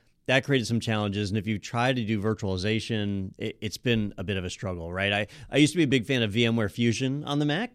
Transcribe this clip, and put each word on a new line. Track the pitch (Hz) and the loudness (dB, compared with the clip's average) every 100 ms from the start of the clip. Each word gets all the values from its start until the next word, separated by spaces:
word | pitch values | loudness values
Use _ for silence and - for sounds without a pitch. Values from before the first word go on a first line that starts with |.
| _ _ - | _ _ 0
That | 131 | 0
created | 127 135 107 | 4 0 2
some | 117 | 0
challenges, | 117 107 104 98 101 | 0 0 0 0 0
and | 110 | -2
if | 101 | -2
you | 104 | -4
try | - 120 123 | -4 -2 0
to | 127 | 0
do | 107 110 | 0 0
virtualization, | 107 107 98 92 101 110 - 110 101 98 95 - | 0 -2 -2 -2 0 0 0 -2 -2 -2 -6 -8
it, | 110 - | -10 -6
it's | 107 - | -8 -4
been | 127 113 104 - | 0 2 0 -4
a | |
bit | 92 95 | -4 -4
of | |
a | 90 | -4
struggle, | - 98 87 82 | -6 -6 -6 -6
right? | 90 101 | -2 0
I, | 101 107 - - | 0 -2 -8 -2
I | 135 | 4
used | 151 | 4
to | 165 | 4
be | |
a | 147 | 2
big | 131 107 | 2 2
fan | 131 | 0
of | 110 | 0
VMware | 107 117 113 101 | 2 2 2 0
Fusion | - 120 110 131 139 | 2 2 2 -2 -4
on | 147 143 | -2 0
the | 147 | 2
Mac, | 156 240 | 0 -4